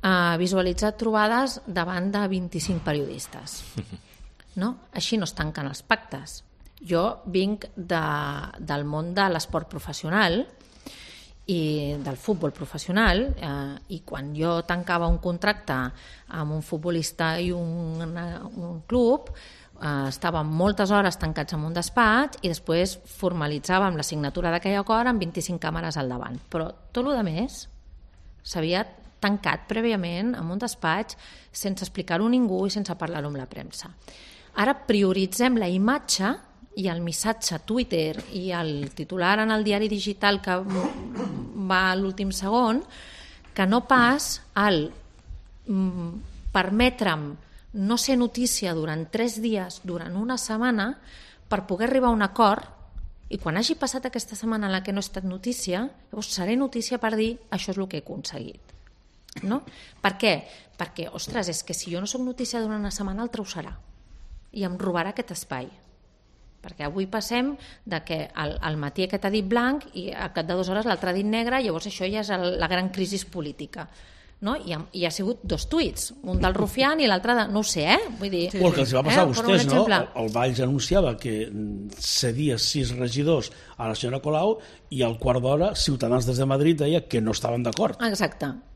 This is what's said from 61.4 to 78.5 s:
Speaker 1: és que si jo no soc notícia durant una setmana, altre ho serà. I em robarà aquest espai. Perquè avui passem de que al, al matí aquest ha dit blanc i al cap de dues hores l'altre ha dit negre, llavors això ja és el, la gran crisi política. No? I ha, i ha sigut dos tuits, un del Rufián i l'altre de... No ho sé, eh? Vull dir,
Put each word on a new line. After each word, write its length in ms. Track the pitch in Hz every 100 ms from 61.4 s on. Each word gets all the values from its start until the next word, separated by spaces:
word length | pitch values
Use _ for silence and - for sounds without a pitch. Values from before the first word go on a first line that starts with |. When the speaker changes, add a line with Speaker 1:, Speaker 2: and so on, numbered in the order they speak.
| 180
Speaker 1:
és 140 | 160
que 100 | - 170
si 140 | -
jo 80 | 170
no 60 | 202
soc 140 | 254 254
notícia 340 | 247 247 240
durant 180 | 220 214
una 100 | 202
setmana, 300 | - 202 196
altre 200 | 240 -
ho 40 | 196
serà. 300 | 180 160 - - - - - - - -
I 120 | 214 190
em 140 | 180
robarà 300 | 196 175 165
aquest 180 | - -
espai. 360 | 175 - 131 127 - - - _ _ _ _ - -
Perquè 240 | 175 170
avui 220 | 147 180 190
passem 460 | 220 208 240 262 285 - - -
de 140 | 165
que 140 | - 160 147
al, 240 | - 151 -
al 160 | 165 156
matí 280 | 143 - 185
aquest 200 | 196 196
ha 40 |
dit 140 | 214 190
blanc 380 | 233 247 285 -
i 160 | - 185
al 220 | - 190
cap 140 | - 160
de 80 | 185
dues 100 | 185
hores 160 | 190 226
l'altre 220 | 190 185
ha 40 | 180
dit 100 | 202
negre, 360 | 220 233 262
llavors 220 | 233 160 208
això 220 | - 185
ja 100 | 214
és 100 | 208
el, 240 | 190 180 180
la 80 | 165
gran 220 | 180 185
crisi 320 | 190 185 196 -
política. 560 | 180 147 139 147 - 156 - - - - -
No? 140 | 202 196
I 180 | -
ha, 60 | 156 160 185
i 100 | 170
ha 60 |
sigut 280 | 160 196 240
dos 220 | - 151 -
tuits, 460 | 320 247 - - -
un 160 | 175 185
del 140 | 185 185
Rufián 440 | 202 - 269 320
i 80 | 269
l'altre 260 | 185 226 240
de... 100 | 208
No 80 | 202
ho 40 |
sé, 200 | 208 165 151
eh? 60 | 277 427 -
Vull 120 | 202
dir, 140 | 180 175